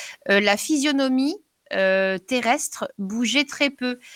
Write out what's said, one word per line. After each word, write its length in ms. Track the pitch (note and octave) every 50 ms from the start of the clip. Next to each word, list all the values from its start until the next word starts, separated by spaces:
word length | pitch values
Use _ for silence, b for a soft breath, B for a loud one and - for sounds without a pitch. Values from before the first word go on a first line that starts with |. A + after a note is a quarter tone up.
| B B B B - -
euh, 100 | G3 G3+
la 160 | G#3 G3+ G3+
physionomie, 800 | G#3+ - - D#4 C#4+ C4+ D4+ C#4+ C#4 C4+ C4 B3+ C4 C4+ D4 F#4 G#4 - _ _ _ _ - -
euh, 420 | F#3+ F#3+ F#3+ F#3+ F#3+ F#3+ F#3+ F#3+
terrestre 760 | F#3 - - B3+ B3 A#3 A3+ C4 D4 - - - - A3 - -
bougeait 480 | - G3 F#3+ G#3+ A#3 B3 G#3+ A3 C#4+ C#4+
très 240 | C#4+ - - D4 C#4
peu. 300 | C#4 - B3+ B3 B3 B3 B B B